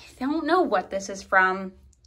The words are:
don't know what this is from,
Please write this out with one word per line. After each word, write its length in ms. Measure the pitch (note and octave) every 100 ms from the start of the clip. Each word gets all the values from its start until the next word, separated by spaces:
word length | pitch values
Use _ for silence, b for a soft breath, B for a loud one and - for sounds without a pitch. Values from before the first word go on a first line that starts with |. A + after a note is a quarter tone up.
| - -
don't 280 | C4 D#4+ D4
know 160 | F4+
what 280 | D#4 G3 -
this 180 | G3 G3
is 140 | F#3+
from, 500 | - F#3+ F#3 G3 F#3+ - - _